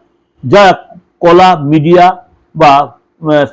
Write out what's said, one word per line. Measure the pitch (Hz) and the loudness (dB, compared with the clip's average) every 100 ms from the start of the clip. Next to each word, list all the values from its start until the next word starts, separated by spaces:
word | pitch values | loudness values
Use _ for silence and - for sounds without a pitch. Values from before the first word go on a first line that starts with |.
| _ _ _ _ | _ _ _ _
যারা | 127 190 196 - - - _ _ | -2 0 0 -2 -10 -20 _ _
কলা, | 170 175 185 170 143 | 0 2 2 0 -4
মিডিয়া | 156 156 175 180 - _ _ _ | -4 0 2 0 -2 _ _ _
বা, | 156 151 139 | -2 0 0
আহ, | 143 _ _ _ 156 151 135 | -2 _ _ _ -4 -4 -4